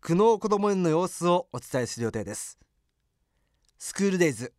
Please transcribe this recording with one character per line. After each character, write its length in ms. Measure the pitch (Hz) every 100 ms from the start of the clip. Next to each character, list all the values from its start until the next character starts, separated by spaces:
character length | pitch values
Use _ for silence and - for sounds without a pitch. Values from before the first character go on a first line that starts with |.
久 140 | - 170
能 240 | 220 214
こ 80 | 214
ど 100 | 202
も 140 | 208
園 120 | 190
の 60 | 175
様 180 | 156 175
子 200 | - 175
を 200 | 175 -
お 80 | 127
伝 220 | - 131
え 40 | 117
す 140 | -
る 60 | 117
予 60 |
定 100 | 110
で 100 | 98
す。 240 | 104 - - _ _ _ _ _ _ _ _ _ _ _ _
ス 160 | -
ク 100 | -
ー 80 | 196
ル 60 | 185
デ 120 | 170
イ 20 |
ズ 220 | 113 123